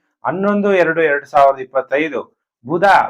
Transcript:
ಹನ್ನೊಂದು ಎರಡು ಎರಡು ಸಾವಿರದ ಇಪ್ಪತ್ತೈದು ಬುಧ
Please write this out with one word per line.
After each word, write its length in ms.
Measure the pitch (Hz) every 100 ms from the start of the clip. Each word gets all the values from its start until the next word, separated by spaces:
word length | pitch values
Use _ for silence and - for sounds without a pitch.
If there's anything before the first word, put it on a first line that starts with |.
| _ _ 120
ಹನ್ನೊಂದು 480 | 175 202 208 202
ಎರಡು 280 | 190 165 165
ಎರಡು 240 | 156 143 -
ಸಾವಿರದ 340 | 147 139 135
ಇಪ್ಪತ್ತೈದು 800 | 131 135 127 139 160 123 - _ _ _ 120
ಬುಧ 180 | 175 202 160 113